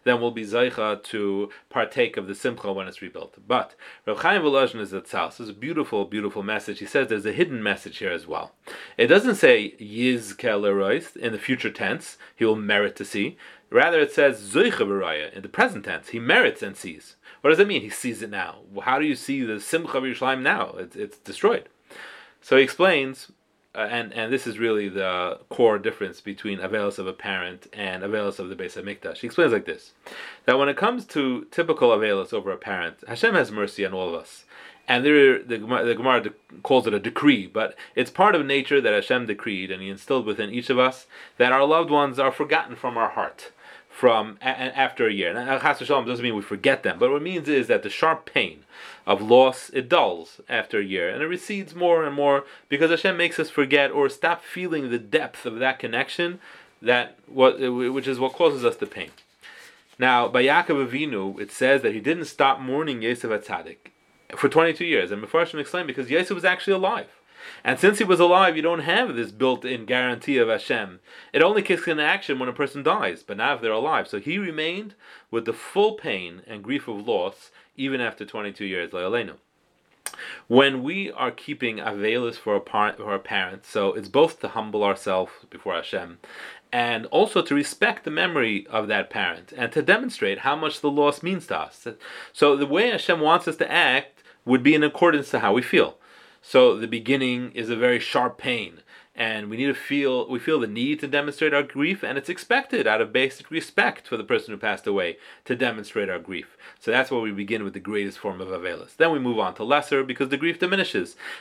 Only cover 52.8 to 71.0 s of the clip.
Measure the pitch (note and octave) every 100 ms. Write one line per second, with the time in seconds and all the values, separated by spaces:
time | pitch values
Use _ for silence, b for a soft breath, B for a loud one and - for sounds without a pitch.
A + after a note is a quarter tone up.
52.8 | D#3+ E3 G3 F3 E3+ E3+ D#3 - C3+ C#3+
53.8 | C#3 - C#3 C3+ E3+ E3+ - - F3+ D#3+
54.8 | C3 A#2+ G#2 D3+ D3 - B2 A2+ C3 C3
55.8 | A#2+ A#2 C3+ - F3 F3+ B B B _
56.8 | A2 B2 A#2+ - - C3 C3 - C3 B2
57.8 | B2 C3 B2+ B2+ C3+ - E3 C#3 A#2+ -
58.8 | G2+ - E2 - _ _ B B B B
59.8 | B - B2+ B2 A#2+ B2 B2+ D#3 F3+ C#3+
60.8 | B2+ B2+ D3+ A2 G2 G2 - - C3 C3+
61.8 | A#2+ A2 A2+ E3+ D3 - C#3 - C3 C#3
62.8 | D#3 B2 A2+ A#2+ A#2+ G#2+ - F#2 E2 -
63.8 | - _ _ _ - - C#3 D3+ E3 D#3+
64.8 | E3+ C3+ F2 G2+ G#2+ D#3+ E3 D#3 C#3+ F3+
65.8 | E3 C3 B2 D3+ F#3 F#3+ F3+ F3+ - F#3+
66.8 | F#3+ A3+ - _ B B B B - C3
67.8 | F#3 G#3 G#3 F3 F3 F3+ F#3+ D#3+ D#3 E3+
68.8 | C#3 G3 B3 A#2+ A2 G#2+ C3 B2+ B2 B2
69.8 | A2 B2+ B2+ A#2+ - C3+ A2+ A2 - B2
70.8 | G2+ F2+